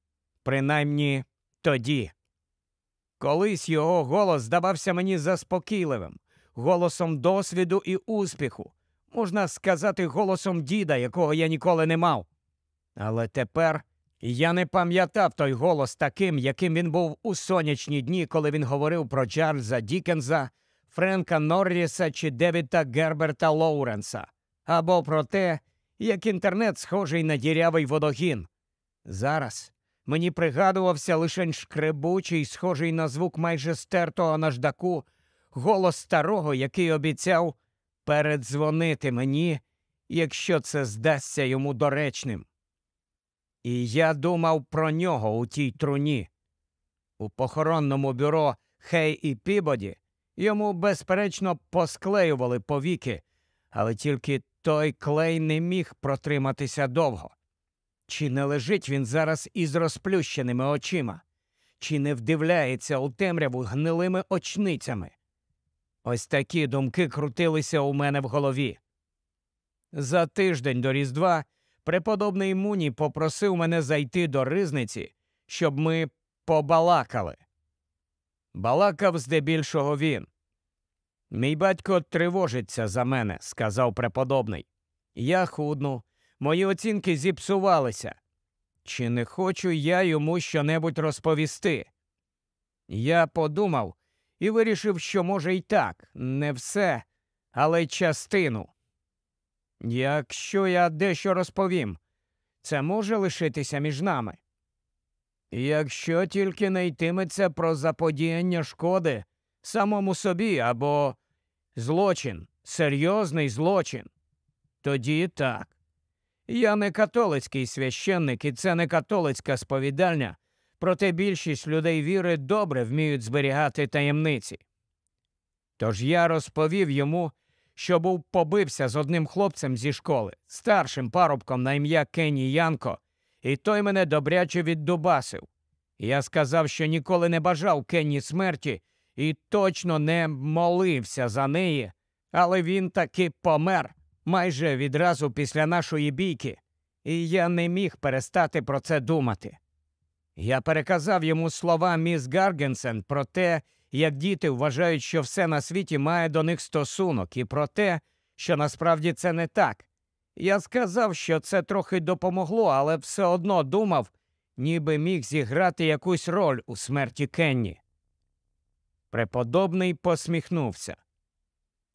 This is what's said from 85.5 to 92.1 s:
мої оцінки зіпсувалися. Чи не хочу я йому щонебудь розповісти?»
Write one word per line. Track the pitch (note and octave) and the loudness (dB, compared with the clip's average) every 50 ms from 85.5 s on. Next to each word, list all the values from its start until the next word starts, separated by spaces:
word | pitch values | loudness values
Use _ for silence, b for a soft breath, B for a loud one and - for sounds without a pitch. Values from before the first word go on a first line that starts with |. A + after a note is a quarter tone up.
| - - D3+ D3 D3+ C3+ C#3+ C#3+ C3 A#2 - _ _ _ _ _ _ - | -2 -4 -4 -4 -4 -4 -4 -4 -4 -6 -10 _ _ _ _ _ _ -4
мої | C3+ C#3+ D#3+ F3+ G3 | 0 0 2 2 2
оцінки | G3 G3 - - A3+ G#3 G3+ - F#3 E3+ | 0 0 -2 -2 -2 -2 0 0 0 -2
зіпсувалися. | C#3 C#3 F#3+ E3 - - - G3+ G3 F#3+ G3 F3 D#3 C3+ A#2 G#2+ - - - - _ _ _ _ _ _ _ _ _ _ _ _ _ - | 0 0 -2 -2 -2 -2 0 0 2 4 4 4 4 2 0 -4 -6 -10 -12 -12 _ _ _ _ _ _ _ _ _ _ _ _ _ -16
Чи | - - - B2 A#2 | -12 -6 -4 -2 -2
не | A#2 A#2+ A#2 | 0 -2 -2
хочу | - - - F#3+ F#3 F3+ - - F3+ | -4 -4 -4 -2 -2 -2 -2 -2 0
я | E3 D#3 C#3 D#3+ F3+ F#3 | 0 0 2 2 2 4
йому | F#3+ F3 D#3 D3+ D3 D#3 E3+ F3 | 4 2 2 2 0 0 -2 -2
щонебудь | - - - D#3 D3 D3+ D#3+ D#3+ D#3 E3 - E3 | -2 -2 -2 0 0 2 0 0 -2 -2 -4 -2
розповісти?» | D#3 D#3 C#3 - - D#3+ D#3 D3 D#3 C#3+ - - - F#3 D3+ A2 - _ _ _ _ _ | -2 -4 -4 -2 0 0 2 2 0 -2 -4 -2 -2 0 0 -2 -4 _ _ _ _ _